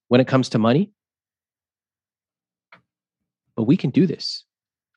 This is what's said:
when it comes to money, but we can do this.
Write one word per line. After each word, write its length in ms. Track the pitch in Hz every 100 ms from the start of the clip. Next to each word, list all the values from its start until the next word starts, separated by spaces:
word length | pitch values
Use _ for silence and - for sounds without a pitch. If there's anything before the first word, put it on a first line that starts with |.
| _
when 120 | 123
it 60 | 127
comes 220 | 131 120
to 100 | 113
money, 320 | 113 139 208 _ _ _ _ _ _ _ _ _ _ _ _ _ _ _ _ _ _ _ _ _ _ _ _ _ _
but 80 | -
we 140 | 110 185
can 140 | 131
do 140 | 131
this. 400 | 185 - - - - _ _ _ _